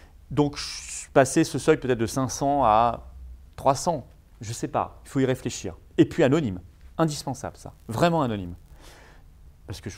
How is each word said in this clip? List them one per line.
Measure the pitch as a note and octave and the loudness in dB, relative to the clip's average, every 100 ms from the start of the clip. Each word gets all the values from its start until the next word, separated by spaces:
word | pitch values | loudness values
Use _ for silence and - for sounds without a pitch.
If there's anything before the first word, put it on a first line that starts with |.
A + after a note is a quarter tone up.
| - - - | -20 -20 -4
Donc, | C3+ C#3+ - | 0 0 -2
ch-, | - - - - - | -10 -12 -12 -14 0
passer | C#3+ B2+ E3 D3 | 4 4 4 0
ce | C3+ | 2
seuil | D#3+ D#3 | 2 2
peut-être | B2+ A#2+ | 0 0
de | A2+ | -2
cinq | C3+ C3 | -2 -4
cents | - C#3 C#3+ A#2 | -2 -2 2 4
à | G#2+ A#2+ - - - - - - - | 6 4 0 -10 -18 -18 -18 -18 -2
trois | B2+ C3+ | 0 0
cents, | F3+ E3 - - _ - | 0 -4 -8 -20 _ -14
je | G#2 | -12
sais | A#2 C#3+ | -8 -4
pas, | A#2+ F2+ - - | -2 -4 -8 -4
il | |
faut | C#3 | 0
y | B2+ | 2
réfléchir. | C3 B2 - F#2 - - - | 0 -4 -8 -10 -12 -2 2
Et | |
puis | D3 - | 4 4
anonyme, | C3+ D#3+ B2 F2 - - - - | 4 4 2 -4 -10 -20 -10 -2
indispensable | D#3+ C#3+ - B2 - - | -2 -2 -8 -8 -10 -12
ça, | - - - | -16 -16 -8
vraiment | A2+ E3+ E3 | 0 2 2
anonyme. | B2+ G#2 F2 F2+ - - - - - - - - - - - | 0 -2 -6 -12 -18 -20 -20 -20 -20 -20 -20 -20 -20 -18 -14
Parce | - | -12
que | |
je | G#2+ | -12